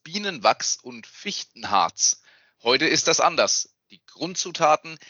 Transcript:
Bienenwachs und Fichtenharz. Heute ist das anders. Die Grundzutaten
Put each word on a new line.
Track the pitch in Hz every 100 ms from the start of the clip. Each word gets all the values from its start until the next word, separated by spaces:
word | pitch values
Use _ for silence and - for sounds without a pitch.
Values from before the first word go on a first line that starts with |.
Bienenwachs | - 190 202 156 110 113 - -
und | 123 120 -
Fichtenharz. | - 101 - - 120 107 101 85 - - - _ _ _ _
Heute | 117 127 156
ist | 156 -
das | 160
anders. | 160 156 101 - - _ _
Die | 98 _
Grundzutaten | - 160 185 185 165 156 151 160 156